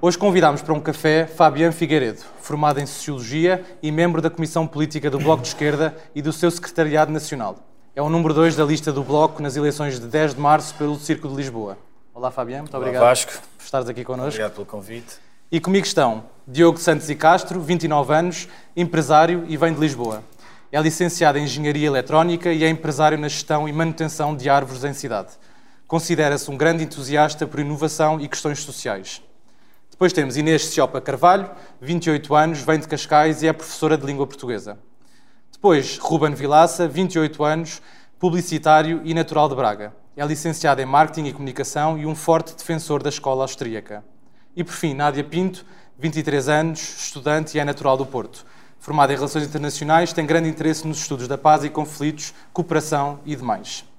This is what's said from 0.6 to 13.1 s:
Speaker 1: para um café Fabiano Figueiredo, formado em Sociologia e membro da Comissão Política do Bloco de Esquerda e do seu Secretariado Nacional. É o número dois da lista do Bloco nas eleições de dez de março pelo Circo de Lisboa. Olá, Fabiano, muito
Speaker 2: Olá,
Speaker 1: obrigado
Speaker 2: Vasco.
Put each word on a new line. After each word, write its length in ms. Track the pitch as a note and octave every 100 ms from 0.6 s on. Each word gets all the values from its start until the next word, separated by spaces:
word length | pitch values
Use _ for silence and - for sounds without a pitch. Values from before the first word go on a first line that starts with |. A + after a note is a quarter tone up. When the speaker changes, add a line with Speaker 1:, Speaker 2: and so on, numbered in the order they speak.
Speaker 1:
para 120 | -
um 60 | D#3
café 480 | D3+ D3+ D#3+ D#3 D#3+
Fabiano 460 | - D#3+ C#3+ E3
Figueiredo, 480 | D#3+ E3 D#3 B2 A2 - -
formado 400 | - D3 D3+ D3
em 60 | C#3+
Sociologia 800 | - - C#3 A2+ D3 E3+ F#3 F#3 -
e 80 | D#3
membro 300 | D3+ F3 E3
da 80 | E3
Comissão 360 | E3 D#3 E3+ D#3+
Política 440 | C#3+ D#3 D#3 D3
do 100 | C#3
Bloco 220 | C#3+ D#3
de 80 | A#2+
Esquerda 440 | - D3+ D3 D#3 D#3 - D3
e 60 |
do 100 | D3
seu 180 | D#3 F3
Secretariado 640 | E3+ - - D#3 D3+ D3+
Nacional. 460 | D#3 D3+ C#3 G#2+ F#2+ - - -
É 80 | -
o 60 | D3
número 260 | E3 D#3+
dois 220 | D3+ E3 C#3+
da 80 |
lista 300 | D3+ D3+ D#3
do 100 | C#3
Bloco 380 | B2+ D3 D#3 D#3
nas 160 | D3 C3+
eleições 420 | D3 C#3+ D3 B2+
de 80 | A#2
dez 260 | D3 D#3
de 60 | C3
março 340 | D3 D3+ C#3+ -
pelo 200 | D3 D3
Circo 320 | - D3+ D3
de 80 | C#3
Lisboa. 420 | C#3 A#2 G#2 G2 - - -
Olá, 180 | A#2+ B2
Fabiano, 320 | B2 A#2+ C3
muito 140 | D3 C3+
Speaker 2:
Olá, 80 | C3
Speaker 1:
obrigado 180 | B2+
Speaker 2:
Vasco. 300 | A#2+